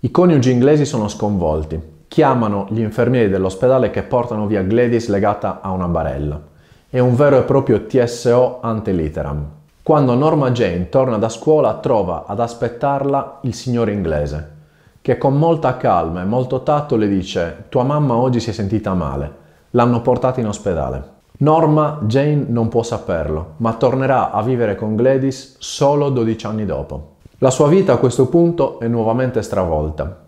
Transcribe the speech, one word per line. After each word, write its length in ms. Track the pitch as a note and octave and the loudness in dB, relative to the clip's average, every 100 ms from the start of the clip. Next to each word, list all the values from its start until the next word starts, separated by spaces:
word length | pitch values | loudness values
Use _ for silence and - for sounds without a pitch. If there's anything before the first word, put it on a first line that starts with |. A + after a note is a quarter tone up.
I 100 | B2 | 0
coniugi 400 | - F3+ D3+ B2 | 2 4 4 4
inglesi 340 | B2 C3 D3+ | 4 4 4
sono 240 | C#3 B2 G#2 | 2 -2 -4
sconvolti. 720 | - G#2 G2+ E2 D#2 D2+ D#2 D#2 - _ | -4 -2 0 0 -2 -4 -8 -10 -20 _
Chiamano 580 | - D3 B2+ A2 G2+ G2 | 2 2 4 0 -2 -4
gli 120 | A2 | -4
infermieri 500 | A2 G#2+ A#2+ B2+ A2 | -4 0 0 2 2
dell'ospedale 580 | F#2+ F#2+ - B2+ C3 A2 | 2 -2 0 2 2 2
che 140 | G2+ | -2
portano 440 | F#2 B2+ A#2+ G#2+ G#2 | -2 -2 -2 -4 -2
via 160 | G#2 | 0
Gladys 460 | F#2 A2+ B2 A#2 - | 2 2 2 2 0
legata 520 | G2+ G#2 G#2 G2+ - | 0 0 0 -4 -6
a 80 | G2 | -6
una 180 | F#2 F2+ | -4 -2
barella. 500 | E2 D2+ C2+ D2 D2 - _ _ _ _ | -2 -2 -4 -6 -8 -12 _ _ _ _
È 80 | B2+ | 0
un 160 | B2 | 2
vero 240 | B2 D3 C3 | 4 4 4
e 40 | |
proprio 420 | A#2+ C3+ C3 G#2+ - | 4 0 2 0 2
T 180 | B2+ | 0
S 220 | A#2 - B2+ | 0 0 2
O 320 | A#2+ B2+ - | 4 2 0
ante 320 | A2+ A2 G#2+ | -6 -4 -2
litteram. 540 | F2+ D2+ D2+ C#2+ D2 D2 - _ _ | -2 -2 -4 -6 -6 -8 -12 _ _
Quando 320 | - A#2+ C3 | 0 2 4
Norma 360 | B2 D3+ D#3+ C3+ | 2 2 2 0
Jane 400 | A#2+ G#2 F2 F2+ | 2 0 0 0
torna 260 | C#3 C3 A2 | 0 2 0
da 140 | A2+ | -2
scuola, 460 | - - D#3 A#2 A2 | -2 2 4 2 0
trova 480 | C#3+ A#2 F2+ E2 - | 0 0 0 -4 -6
ad 120 | G2+ | -4
aspettarla 1000 | A#2 - B2 - C#3+ C#3 C#3 C#3 C3+ - | -4 -2 -6 -2 -2 -2 0 -2 -4 -8
il 100 | B2+ | -6
signore 380 | - - A#2+ A2+ | -6 -4 -2 0
inglese, 580 | G#2 E2+ D#2 D2 D2+ D2+ - - _ _ _ | -2 -2 -2 -2 -6 -10 -16 -20 _ _ _
che 160 | - A#2+ | -2 0
con 220 | C#3 C#3 | 2 2
molta 400 | E3 D#3 D3 B2 | 2 2 0 0
calma 420 | B2+ F2+ E2 E2+ | 0 2 0 -4
e 60 | F#2 | -4
molto 360 | A#2+ B2+ C3 | -2 -2 -4
tatto 340 | - D3 D3 A#2 | 0 -2 0 0
le 120 | G#2+ | 2
dice: 560 | G2 F#2 - E2+ D#2 - | 0 -2 -4 -4 -6 -4
"Tua 120 | C3 | -2
mamma 340 | B2+ D3 D3 A#2 | 0 0 0 2
oggi 240 | C3 A#2+ | 2 0
si 100 | A2+ | -2
è 20 | |
sentita 400 | G2+ G2 G#2+ G2+ | -4 -2 -2 -2
male, 400 | F#2 D#2 C2+ D2 - _ _ _ | -2 -2 -4 -8 -10 _ _ _
l'hanno 320 | A#2+ A#2+ A#2+ | 2 2 2
portata 360 | B2 B2 B2+ B2+ | 0 0 0 -2
in 100 | A2+ | -4
ospedale." 720 | G2+ - E2+ C2 C2 D2 - _ - | -4 -4 -2 -4 -6 -10 -20 _ -2
Norma 600 | C#3+ D#3 D#3 D3+ D3 D3+ | 2 4 4 2 0 -2
Jane 420 | G#2+ B2+ D3 D3 C#3 | 0 2 2 0 0
non 220 | A#2 A2+ | -2 0
può 160 | A#2 | 0
saperlo, 680 | A2+ G#2+ - E2+ D2+ D#2 E2+ - | -2 -6 -4 -4 -2 -4 -6 -4
ma 160 | A2+ | -4
tornerà 580 | A2+ C3+ C3 C3 C3 G2 | 0 0 2 2 2 0
a 120 | G2+ | -2
vivere 340 | A2 B2+ A2 G2 | -2 0 0 -2
con 180 | A2 | -4
Gladys 640 | G#2+ B2+ C3+ C3+ C3 - _ | 0 2 2 0 -4 -12 _
solo 520 | - - C#3+ D3 C#3+ | -14 0 2 2 0
dodici 360 | C3 A2+ A2 A2 | 0 -2 -2 -6
anni 180 | A2 | -6
dopo. 500 | G#2 C2+ - C#2+ D2+ _ - _ | -4 -4 -6 -12 -14 _ -20 _
La 120 | C3 | 0
sua 160 | B2+ D3 | 4 4
vita 280 | F#3 F#3+ | 4 4
a 20 | A#2+ | 2
questo 320 | C3 - C3 | 2 2 2
punto 500 | E3+ E3+ E3 C3+ - | 4 2 2 -2 -2
è 80 | A#2 | -4
nuovamente 560 | A#2 A2 A#2+ B2+ B2 | 0 0 0 0 -2
stravolta. 800 | G2+ G2 F2+ D#2+ D2+ D#2+ C#2+ F#2 | -2 -2 0 0 -2 -4 -8 -8